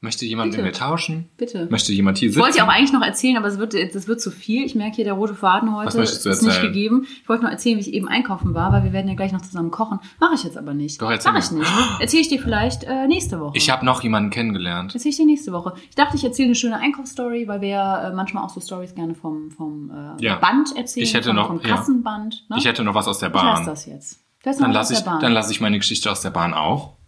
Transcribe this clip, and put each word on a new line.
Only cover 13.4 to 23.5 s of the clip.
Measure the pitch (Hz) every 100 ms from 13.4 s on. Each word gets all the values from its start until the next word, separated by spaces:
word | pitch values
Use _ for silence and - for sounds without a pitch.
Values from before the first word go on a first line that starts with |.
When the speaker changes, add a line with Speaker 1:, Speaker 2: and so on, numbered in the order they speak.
Speaker 2:
Woche. | 147 143
Speaker 1:
Ich | -
hab | 131
noch | 127 127
jemanden | 117 110 104
kennengelernt. | 104 117 98 87 87 95
Speaker 2:
Erzähl | 240 302
ich | 294
dir | 302
nächste | 294 -
Woche. | 175 175 - -
Ich | -
dachte, | 392 294
ich |
erzähle | 254 - 262
eine | 240
schöne | 240 220
Einkaufsstory, | 269 277 262 - 247 240 226
weil | 202
wir | 196
ja, | 196 196 190 185
äh, |
manchmal | 185 196 208
auch | -
so | -
Stories | - 185 180
gerne | 180 165 165
vom, | 165 156 156
vom, | 156 160 151 147 147 147 -
äh, |
Speaker 1:
Ja. | - 190
Speaker 2:
Band | 185 247 302 -
erzählen, | 240 -
Speaker 1:
Ich | 226 226
hätte | 233
Speaker 2:
vom, | 208
Speaker 1:
noch, | 208
Speaker 2:
vom | 170
Speaker 1:
ja. | 220 240
Speaker 2:
Kassenband. | - 254 233 214 214 - _
Ne? | 214
Speaker 1:
Ich | 123
hätte | 120
noch | 107
was | 104 101
aus | 98
der | 92
Speaker 2:
Ich |
lass | 85
Speaker 1:
Bahn. | 90